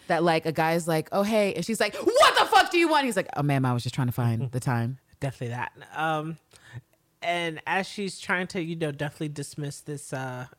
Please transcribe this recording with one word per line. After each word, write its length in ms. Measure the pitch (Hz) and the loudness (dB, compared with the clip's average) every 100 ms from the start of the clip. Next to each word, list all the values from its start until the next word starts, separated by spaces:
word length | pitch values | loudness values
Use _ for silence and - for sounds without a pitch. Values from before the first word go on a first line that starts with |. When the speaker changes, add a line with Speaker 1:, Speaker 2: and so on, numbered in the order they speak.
| - | -2
Speaker 1:
that, 160 | 165 | 2
like, 220 | 170 160 160 | 4 2 0
a 80 | |
guy's 340 | 156 160 170 165 | 0 2 0 0
like, 220 | 156 151 | -2 0
"Oh, 120 | 196 | -2
hey." 300 | 202 220 202 - | 2 2 2 0
And 100 | 170 | -4
she's 160 | 220 | -2
like, 120 | 208 - | -2 0
"What 420 | 349 480 587 - | 2 6 6 6
the 60 | 392 | 6
fuck 260 | 392 349 | 6 6
do 60 | 349 | 4
you 100 | 339 | 4
want?" 160 | 311 | 4
He's 140 | 269 190 | 2 0
like, 100 | - - | -2 -2
"Oh, 80 | |
ma'am, 220 | 147 139 131 | 2 2 2
I 80 | |
was 100 | 120 | 0
just 120 | 120 - | -2 -2
trying 120 | 123 | -2
to 60 | |
find 360 | 117 120 117 131 | 0 0 0 -2
the 80 | 131 | -4
time." 380 | 139 117 117 135 _ | -2 0 -2 -6 _
Speaker 2:
<laughs> 100 | _ | _
Definitely 360 | 139 - 120 120 | -8 -6 -8 -6
that. 160 | - - - | -8 -10 -12
Um, 440 | - 160 156 156 160 _ - - 123 - _ _ _ | -4 -2 -2 -4 -10 _ -20 -20 -20 -20 _ _ _
and 400 | 170 175 170 156 - | -4 -2 -4 -6 -2
as 180 | 180 185 | -2 -2
she's 320 | - 196 - | -6 -8 -6
trying 260 | - 185 185 | -4 -2 -2
to, 140 | 196 | -6
you 160 | 165 165 | -6 -4
know, 160 | 156 | -4
definitely 340 | 143 147 - 156 | -4 -8 -6 -8
dismiss 540 | 147 139 - 143 - | -8 -10 -10 -10 -10
this, 320 | - 143 - | -12 -12 -8
uh, 320 | 135 131 127 131 | -8 -8 -10 -14